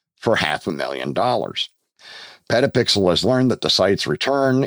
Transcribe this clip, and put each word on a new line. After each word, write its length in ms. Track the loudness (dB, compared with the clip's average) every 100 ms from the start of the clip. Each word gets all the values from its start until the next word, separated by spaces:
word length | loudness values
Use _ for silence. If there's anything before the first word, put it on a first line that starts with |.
| _ _
for 180 | -2 0
half 300 | 0 -4 -4
a 60 |
million 400 | -6 -6 -6 -6
dollars. 560 | -2 -2 -2 -4 -8 -10 _ _ _ -20 -20 -20 -16 -2
Petapixel 640 | 2 2 2 0 2 2
has 120 | 2
learned 280 | 2 2 2
that 100 | 0
the 80 | 0
site's 380 | 2 2 2 0
return 600 | -2 -2 0 2 2